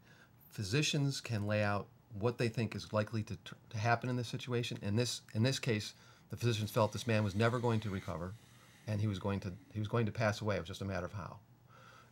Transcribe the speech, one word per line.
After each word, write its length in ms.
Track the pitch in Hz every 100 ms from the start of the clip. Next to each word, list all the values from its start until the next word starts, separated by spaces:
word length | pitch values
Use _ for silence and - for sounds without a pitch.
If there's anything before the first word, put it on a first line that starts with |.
| - - - - -
physicians 680 | - 98 127 151 156 139 135
can 260 | - 110 101
lay 160 | 107
out 240 | 104 101 - - - 104
what 200 | 117 120
they 100 | 117
think 260 | 117 107
is 180 | 101 -
likely 300 | 107 107 110
to, 140 | 104 98 - - -
to 80 | 110
happen 300 | 113 117 127
in 80 | 123
this 120 | 117
situation. 500 | 127 - 120 120 120
In 140 | 101 104
this, 260 | 123 - -
in 80 | 107
this 160 | 123 139
case, 360 | - 107 101 - - - -
the 60 | 117
physicians 340 | 120 110 107
felt 220 | - 107
this 140 | 110 -
man 180 | 110
was 100 | 107
never 240 | 95 117 123
going 220 | 117 110
to 100 | 107
recover, 440 | 95 95 82 90 110 - - - - -
and 140 | 107
he 80 | 107
was 100 | 95
going 220 | 98 98
to, 120 | 98 90 -
he 80 | 107
was 80 | 104
going 180 | 117 110
to 60 |
pass 280 | - 110 101
away. 160 | 107 98
It 40 |
was 80 | 85
just 140 | 92
a 20 |
matter 220 | 98 92 87
of 60 |
how. 260 | 104 82 - - - - - - - -